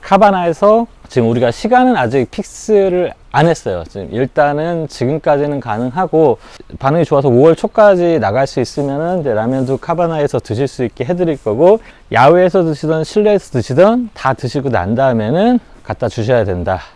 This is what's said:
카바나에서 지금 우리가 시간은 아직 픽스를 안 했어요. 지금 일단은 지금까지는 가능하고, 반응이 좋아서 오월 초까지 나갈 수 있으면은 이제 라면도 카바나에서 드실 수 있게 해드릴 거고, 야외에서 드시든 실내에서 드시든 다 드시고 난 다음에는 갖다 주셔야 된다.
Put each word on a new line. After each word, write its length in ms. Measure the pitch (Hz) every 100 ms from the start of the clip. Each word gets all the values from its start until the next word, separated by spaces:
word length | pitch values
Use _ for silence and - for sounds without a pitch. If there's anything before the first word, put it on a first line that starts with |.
카바나에서 840 | - 196 208 190 175 160 202 220 233 - -
지금 200 | - 113
우리가 200 | 120 120
시간은 460 | 117 214 247 254 220
아직 340 | 120 135 120
픽스를 840 | - 196 - - 208 196 180 175 - -
안 160 | 127 160
했어요. 340 | 160 - 90 80
지금 200 | 101 95
일단은 760 | 110 127 - 143 147 160 170 156
지금까지는 720 | - 123 156 - 147 147 143
가능하고, 800 | 120 107 123 123 160 160 156 110 - - - -
반응이 260 | 135 160
좋아서 240 | 160 143 139
오월 280 | 120 151 165
초까지 640 | 220 - 208 185 175 160
나갈 260 | 107 107 135
수 140 | -
있으면은 600 | 120 - 143 139 165 185
이제 140 | 143
라면도 440 | 107 113 131 127 135
카바나에서 600 | - 165 170 160 147 127
드실 280 | - 107 135
수 160 | -
있게 200 | 120 -
해드릴 380 | 123 175 175 147
거고, 380 | - 107 170 220 - - _
야외에서 500 | 110 131 175 180 190
드시든 400 | 165 147 151 160
실내에서 460 | 160 - 208 208 -
드시든 580 | 127 113 123 190 240 233
다 180 | - 135
드시고 380 | 131 127 143 135
난 240 | 113 90
다음에는 640 | 120 135 120 107 160 220 247 - -
갖다 260 | - - 123
주셔야 360 | - 110 123
된다. 360 | 110 90 87 92 -